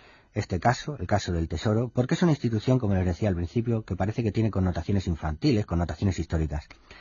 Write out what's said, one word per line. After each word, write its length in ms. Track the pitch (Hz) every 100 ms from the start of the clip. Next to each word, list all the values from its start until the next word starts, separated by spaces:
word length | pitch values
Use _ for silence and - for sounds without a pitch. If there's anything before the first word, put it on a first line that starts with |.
| - - _
este 260 | 104 - 90
caso, 380 | 120 123 - 143
el 80 | 90
caso 240 | 101 -
del 160 | 85 82
tesoro, 400 | 85 110 110 123
porque 280 | - 123 165
es 60 |
una 120 | 175
institución, 440 | 143 120 110 - 127
como 160 | 104
les 120 | 92 90
decía 240 | 85 107
al 60 | 87
principio, 500 | 87 120 117 113 -
que 100 | 95
parece 260 | 98 117
que 120 | 113
tiene 180 | 113 110
connotaciones 560 | 95 92 - - 101 92
infantiles, 580 | 80 78 76 151 107 -
connotaciones 540 | 87 82 87 101 90
históricas. 480 | 82 82 78 76 - - - -